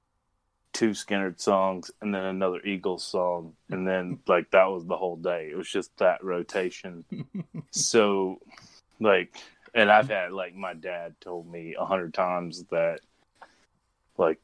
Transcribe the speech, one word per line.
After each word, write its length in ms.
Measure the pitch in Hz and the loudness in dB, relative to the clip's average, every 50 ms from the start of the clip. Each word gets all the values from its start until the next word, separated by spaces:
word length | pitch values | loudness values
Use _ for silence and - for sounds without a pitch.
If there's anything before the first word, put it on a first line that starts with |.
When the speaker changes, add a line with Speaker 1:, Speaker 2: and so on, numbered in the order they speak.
| _ _ _ _ _ _ _ _ _ _ _ _ _ _ _ | _ _ _ _ _ _ _ _ _ _ _ _ _ _ _
Speaker 1:
two 160 | - 120 110 | 0 0 0
Skynyrd 500 | 104 - - - 107 98 98 92 85 - | 0 -2 -4 -4 -2 -2 -2 -2 -4 -2
songs, 520 | - - 101 95 95 95 95 92 85 - - _ | 0 2 2 4 2 2 -2 -4 -8 -14 -16 _
and 120 | - 104 101 | -6 -4 -4
then 100 | 95 95 | -2 -2
another 340 | 95 95 95 95 92 90 87 - | -4 -2 0 0 -2 -2 -2 -4
Eagles 400 | 101 98 92 87 101 90 87 - | -4 -6 -4 -2 -4 -4 -4 -8
song. 500 | - - 95 90 90 87 87 82 82 - _ _ _ | -6 -4 -2 0 0 -2 -4 -6 -12 -18 _ _ _
And 180 | 92 92 92 95 | -6 -4 -2 0
then, 320 | 92 92 90 90 90 87 _ | -2 -2 -2 -4 -8 -10 _
Speaker 2:
<laughs> 40 | - | 4
Speaker 1:
like, 240 | 92 87 85 _ | 4 4 4 _
that 140 | - 95 92 | 6 6 6
was 200 | 95 98 92 85 | 6 2 -4 -4
the 120 | 85 90 82 | -4 -4 -4
whole 180 | 92 92 87 | -2 -6 -6
day. 320 | 82 85 90 87 85 78 76 | -4 -4 -4 -4 -4 -6 -8
It 60 | 73 | -10
was 140 | 87 87 - | -10 -10 -4
just 260 | - 101 87 - _ - | -4 -4 -6 -6 _ 2
that 220 | 101 92 87 - | 2 2 2 2
rotation. 840 | - 95 90 87 87 - - 101 92 92 - - - 98 90 85 82 _ | -2 -4 -4 -4 -4 -4 -4 -2 -2 -2 -6 -8 -14 -14 -14 -14 -14 _
Speaker 2:
<laughs> 600 | - 175 147 - _ 202 165 _ _ 165 - _ | -12 -12 -12 -10 _ -12 -12 _ _ -16 -16 _
Speaker 1:
So, 720 | - - - - - 117 107 104 101 98 95 92 95 - - - - - - - - - _ _ _ _ | -6 -4 -4 4 4 4 6 6 4 2 0 -2 -4 -8 -14 -20 -20 -20 -20 -20 -20 -20 _ _ _ _
like, 340 | 110 107 98 92 90 - _ - - - _ _ _ - _ | 4 4 6 6 4 -2 _ -20 -20 -20 _ _ _ -4 _
and 160 | 120 107 101 | 4 6 8
I've 200 | 104 107 107 107 | 8 8 6 4
had, 240 | 107 98 90 87 92 | 0 -2 -2 -4 -6
like, 220 | 98 92 90 87 | -6 -8 -8 -8
my 180 | 95 98 92 87 | -10 -10 -10 -10
dad 420 | 82 78 92 90 87 85 82 78 _ | -8 -8 -8 -8 -8 -8 -10 -14 _
told 280 | - 95 90 87 85 85 | -12 -10 -10 -10 -10 -12
me 260 | 85 85 82 82 80 - | -14 -12 -12 -10 -6 -6
a 60 | 85 | -2
hundred 280 | 82 95 95 87 82 80 | 0 0 0 -2 -4 -2
times 500 | - 92 90 90 87 87 85 80 - 87 | 0 0 0 0 -2 -4 -6 -10 -12 -10
that, 340 | _ - - 82 85 82 - _ _ _ _ _ _ _ _ - - _ _ _ _ _ _ _ _ _ _ _ _ _ - | _ 0 0 0 0 0 -4 _ _ _ _ _ _ _ _ -20 -20 _ _ _ _ _ _ _ _ _ _ _ _ _ 2
like, 240 | 90 82 80 - | 2 2 2 0